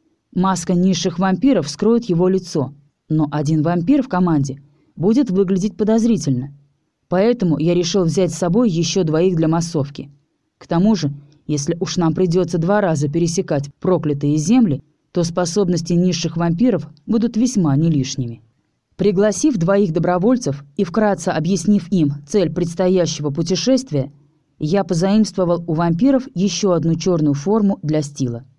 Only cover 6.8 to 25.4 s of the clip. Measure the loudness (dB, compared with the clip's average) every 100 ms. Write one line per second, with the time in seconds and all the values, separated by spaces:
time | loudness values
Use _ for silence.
6.8 | _ _ -4 0 0 2 0 0 0 0
7.8 | 0 0 0 0 -2 -2 -2 2 2 0
8.8 | -2 0 0 2 2 2 0 0 -2 -4
9.8 | -4 -8 -16 -20 _ _ _ _ -4 0
10.8 | 2 2 -2 -6 -16 _ -6 -4 -4 -4
11.8 | -4 -2 0 0 0 0 0 -2 0 0
12.8 | 0 0 0 0 -2 -2 -2 -4 -4 -6
13.8 | -2 0 0 -2 0 0 2 4 4 0
14.8 | -8 _ _ -4 -2 -2 -2 0 0 0
15.8 | 0 2 2 0 -4 -2 -2 2 2 0
16.8 | -4 -12 -4 -2 0 0 0 2 2 2
17.8 | 2 2 -2 -4 -8 -10 _ _ _ _
18.8 | _ -2 0 2 0 2 0 0 2 2
19.8 | 2 0 0 0 2 0 -2 -6 -8 -6
20.8 | -4 0 0 0 -2 -2 0 0 2 0
21.8 | 2 0 0 -2 -4 0 0 -2 -4 0
22.8 | 2 2 0 -2 -4 -4 -2 -2 2 0
23.8 | 0 -4 -4 -8 _ _ _ -8 -2 0
24.8 | 0 0 2 2 2 0